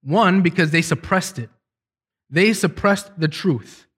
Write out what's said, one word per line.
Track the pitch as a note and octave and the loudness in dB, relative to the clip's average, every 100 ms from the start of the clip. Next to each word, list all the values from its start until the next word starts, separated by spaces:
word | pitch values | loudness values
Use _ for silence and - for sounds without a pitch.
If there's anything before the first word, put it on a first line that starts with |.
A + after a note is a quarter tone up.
one, | C3+ F#3 G3+ F#3+ | 0 2 4 4
because | F3 E3+ D#3+ | 2 0 0
they | E3 | 0
suppressed | D#3+ D3+ - F#3 - - | 0 -4 -2 -2 -2 -12
it. | A2+ _ _ _ _ _ _ _ _ | -14 _ _ _ _ _ _ _ _
They | D3 G#3 | 0 2
suppressed | A3 F#3+ - G3+ G3 - - | 2 -2 0 0 0 -4 -4
the | D#3 | -4
truth. | - G3 B2 - - _ | -2 -4 -4 -6 -20 _